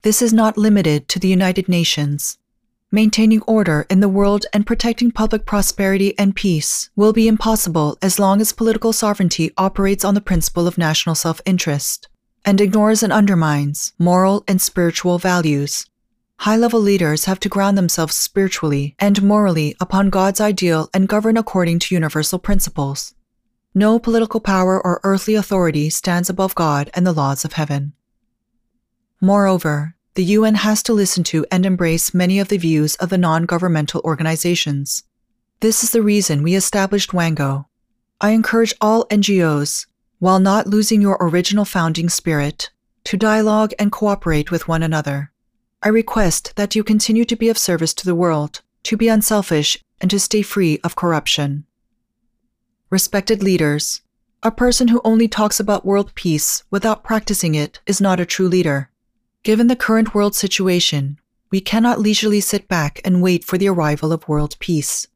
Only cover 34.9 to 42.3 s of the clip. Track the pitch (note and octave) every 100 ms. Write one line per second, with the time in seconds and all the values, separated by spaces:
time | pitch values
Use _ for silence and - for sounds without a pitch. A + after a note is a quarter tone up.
34.9 | - _ _ _ _ _ _ A3 A3 A#3
35.9 | A#3 G#3 G#3 F#3+ D3+ D#3 F#3+ F#3 G#3 G3
36.9 | G3+ - F3+ E3 D3+ C#3 C#3 C#3 _ _
37.9 | _ _ _ G#3 A3+ A3 A3+ A3+ - G#3+
38.9 | A3+ - G#3 G3+ G3 E3 D3 D3 - -
39.9 | _ _ _ F3+ F#3+ G3 G#3 - G#3 G#3+
40.9 | A3 G3+ G3 F3 F3 F3+ G3+ G3+ F#3+ E3
41.9 | D#3+ E3+ - -